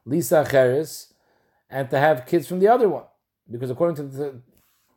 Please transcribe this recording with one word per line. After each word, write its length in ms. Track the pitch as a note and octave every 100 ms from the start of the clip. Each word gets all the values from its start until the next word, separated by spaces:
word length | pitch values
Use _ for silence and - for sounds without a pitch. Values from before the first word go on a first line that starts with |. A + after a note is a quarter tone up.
lisa 440 | - D#3 - D#3+ C#3
cheres, 640 | C#3 C3 C3 D#3 - - _ _ _ _ _ _
and 220 | C3 C3
to 80 | C#3+
have 260 | D3+ D#3 -
kids 220 | E3+ C#3+
from 120 | F#3
the 80 | G3+
other 220 | B3+ G#3+
one. 140 | C3+ - _ _ _ _
Because 180 | A#2+ B2+
according 280 | B2+ E3+ D3+
to 60 |
the, 380 | C#3+ C3+ C#3+ C3 - _ _ _ _